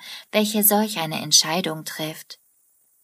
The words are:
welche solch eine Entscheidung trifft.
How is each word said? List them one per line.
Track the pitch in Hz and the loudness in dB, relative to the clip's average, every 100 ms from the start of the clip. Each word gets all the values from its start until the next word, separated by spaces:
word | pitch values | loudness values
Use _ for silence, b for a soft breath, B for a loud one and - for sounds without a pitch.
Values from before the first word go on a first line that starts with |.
| B B B | B B B
welche | 208 208 214 | 0 2 4
solch | 202 208 220 214 | 4 4 2 -2
eine | 160 156 | -4 -6
Entscheidung | 151 196 156 170 170 156 151 | 2 2 4 -2 -2 -6 -10
trifft. | - 156 151 - - _ _ _ _ _ _ | -8 -8 -8 -16 -20 _ _ _ _ _ _